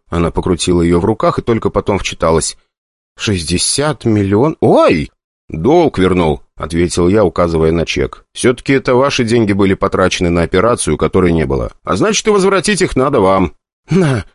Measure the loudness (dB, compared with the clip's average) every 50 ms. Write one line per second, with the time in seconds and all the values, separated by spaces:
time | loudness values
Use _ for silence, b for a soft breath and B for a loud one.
0 | _ -6 -4 -2 -2 -2 -2 -2 -2 -2 -2 -2 0 0 0 2 2 2 2 2
1 | 2 0 -2 0 0 -2 -2 -2 -2 -2 -2 0 -2 -2 -2 -2 -2 -2 -2 -2
2 | -4 -6 -8 -4 0 0 0 0 0 -4 -10 -12 _ _ _ _ _ _ _ _
3 | _ _ _ -8 -4 -4 -4 -2 -2 -2 -4 -2 -2 -2 -2 -2 -2 -2 -2 -2
4 | -2 0 2 2 2 2 2 2 2 0 0 0 2 2 4 4 4 2 2 0
5 | -2 -6 _ _ _ _ _ _ _ -12 -8 -2 0 2 4 4 2 2 2 2
6 | 0 2 2 2 0 0 -2 -4 -6 _ _ -12 -10 -6 -2 -2 -2 0 0 0
7 | 2 2 4 2 2 2 0 0 -2 0 0 0 0 0 0 0 -2 -4 -4 -4
8 | -4 -4 -6 -10 _ _ -10 -2 0 0 0 0 -2 0 0 0 0 2 2 2
9 | 2 0 0 -2 -2 0 0 0 2 0 0 0 2 0 0 0 -2 -2 0 0
10 | 0 0 0 -2 -2 -2 0 0 -2 0 0 0 2 2 0 -2 -2 -4 -2 -2
11 | -2 0 0 2 2 2 2 0 0 -2 -2 -4 -6 -6 -10 _ -8 -4 -2 0
12 | 0 0 0 -2 0 0 0 2 2 2 0 0 0 -2 -2 0 0 0 0 0
13 | 0 2 2 2 2 4 2 2 0 -2 -4 _ _ _ _ _ _ -2 0 2
14 | 2 2 0 -2 -6 -10 _